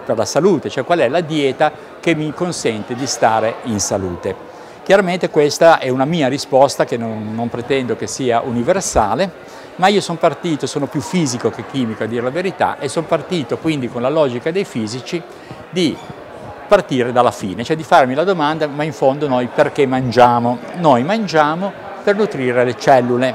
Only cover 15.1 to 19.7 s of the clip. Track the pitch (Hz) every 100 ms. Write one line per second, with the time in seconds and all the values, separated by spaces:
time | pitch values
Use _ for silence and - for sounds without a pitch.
15.1 | 175 - - - - - 165 165 92 -
16.1 | - - - - - - 202 - 131 120
17.1 | 123 120 - 104 90 117 160 156 175 131
18.1 | 131 180 185 147 156 151 143 156 147 139
19.1 | 139 147 127 123 - 143